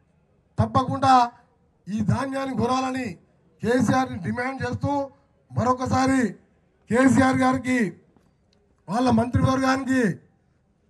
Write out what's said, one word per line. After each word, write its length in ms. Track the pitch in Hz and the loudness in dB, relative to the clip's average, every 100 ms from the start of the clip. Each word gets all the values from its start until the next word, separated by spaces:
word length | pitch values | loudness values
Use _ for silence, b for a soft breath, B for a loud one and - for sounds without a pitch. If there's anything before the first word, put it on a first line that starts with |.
| _ _ _ _ _ - | _ _ _ _ _ -4
తప్పకుండా 720 | 220 254 262 269 262 254 240 - _ _ _ _ - | 0 0 -2 0 4 4 4 -2 _ _ _ _ -10
ఈ 140 | 214 | -6
ధాన్యాన్ని 560 | 208 220 269 269 269 208 | -2 -2 -2 -6 -6 -4
కొనాలని 560 | 233 262 262 262 240 165 _ _ _ _ | -2 -2 -2 -4 -8 -10 _ _ _ _
కేసీఆర్ని 560 | 208 254 208 254 262 226 | -2 0 2 0 0 -4
డిమాండ్ 420 | 170 233 247 269 | -6 -4 -6 -6
చేస్తూ, 500 | 247 247 269 285 277 - _ _ _ | -6 -4 -4 -2 -4 -10 _ _ _
మరొకసారి 800 | 131 233 254 262 254 262 269 214 - _ _ _ _ - | -4 -2 0 0 0 2 2 0 -4 _ _ _ _ -4
కేసీఆర్ 480 | 226 269 240 262 262 | 2 4 6 4 2
గారికి, 600 | 262 262 254 254 196 - _ _ _ _ _ _ _ _ - | 0 0 0 0 -2 -6 _ _ _ _ _ _ _ _ -8
వాళ్ళ 200 | 220 254 | -2 2
మంత్రివర్గానికి, 1080 | 226 247 269 262 262 262 262 262 262 214 143 _ _ _ _ _ _ _ | 2 0 0 0 0 0 -2 0 0 0 -4 _ _ _ _ _ _ _